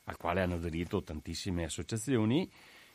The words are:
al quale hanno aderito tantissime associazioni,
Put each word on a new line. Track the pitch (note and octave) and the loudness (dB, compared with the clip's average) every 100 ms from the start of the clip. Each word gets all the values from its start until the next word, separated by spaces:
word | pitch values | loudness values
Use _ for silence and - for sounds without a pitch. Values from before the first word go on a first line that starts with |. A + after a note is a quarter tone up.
al | - E2+ | -12 -4
quale | E2+ F2+ | 0 2
hanno | F2+ F2 | 2 2
aderito | E2+ E2 E2+ G2 | -2 -2 0 -2
tantissime | - D#2 - D#2+ G2 F2 | -2 -8 -8 -6 -2 -2
associazioni, | D#2+ - E2 A2+ - A#2+ A2 D3 - - - - - | -2 -4 -4 -4 2 4 4 4 0 -6 -20 -20 -20